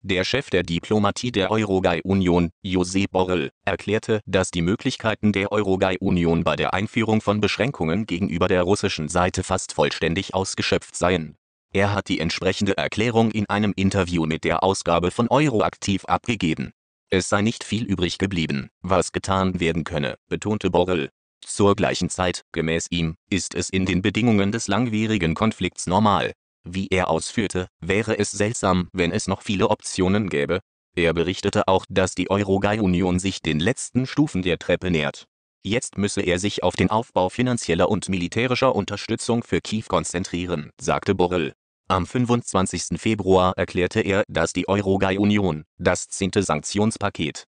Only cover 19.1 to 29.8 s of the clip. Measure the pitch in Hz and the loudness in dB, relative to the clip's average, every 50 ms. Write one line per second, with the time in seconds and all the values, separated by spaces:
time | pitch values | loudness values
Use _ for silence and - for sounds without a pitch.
19.1 | _ 90 - - 95 95 95 95 90 90 87 82 80 85 76 - 90 78 71 64 | _ -6 -2 0 0 2 2 0 0 0 0 0 0 -2 -4 -4 -4 -4 -4 -4
20.1 | - - _ _ 85 80 - 104 107 104 - 95 87 87 87 92 90 85 69 67 | -6 -8 _ _ -8 -4 -2 -4 -4 -2 -2 0 2 2 2 2 2 -2 -2 -4
21.1 | _ _ _ _ _ _ - - - - 107 101 101 110 90 67 67 - 92 82 | _ _ _ _ _ _ -16 -14 0 4 4 4 6 4 2 0 0 -2 -4 -4
22.1 | - - 92 90 90 - - _ - 85 78 80 82 82 - - - 85 82 80 | -2 -2 -2 -2 -2 -4 -10 _ -6 -4 -2 0 0 -2 -2 -2 -2 -2 -2 -2
23.1 | 80 _ _ _ 101 92 - - - - 92 - - 95 92 92 92 90 92 107 | -4 _ _ _ -4 -2 -2 -4 -6 -6 -6 -2 -2 0 0 2 0 2 2 0
24.1 | 98 107 113 120 110 101 98 98 104 117 - - 98 101 127 120 107 107 110 110 | 0 2 2 4 4 4 2 0 -2 -4 -2 -2 0 0 0 0 0 -2 0 0
25.1 | 110 104 85 82 80 - 101 110 107 - 92 90 _ - - - 90 98 110 107 | 0 0 0 0 0 0 0 -2 0 -2 -4 -6 _ -6 -4 0 2 4 4 4
26.1 | 98 85 65 52 - _ _ _ _ _ _ - 90 95 95 - - 92 90 - | 4 2 0 -2 -6 _ _ _ _ _ _ -8 -6 -6 -4 0 0 0 0 0
27.1 | 80 82 - - - - 110 90 - 92 90 - _ _ - 85 95 104 113 110 | 0 -2 -2 -4 -4 -2 -4 -2 -2 -4 -6 -6 _ _ -2 0 2 2 2 0
28.1 | 107 98 104 - - 101 104 104 120 - - 98 92 92 87 82 _ 90 87 85 | 0 0 0 -4 0 -2 -2 -2 -2 0 2 2 2 2 2 -2 _ 0 0 0
29.1 | 85 - - - 95 - - - 104 92 92 - 98 - | 0 -2 -2 -2 -4 -4 -2 -4 0 0 2 2 2 0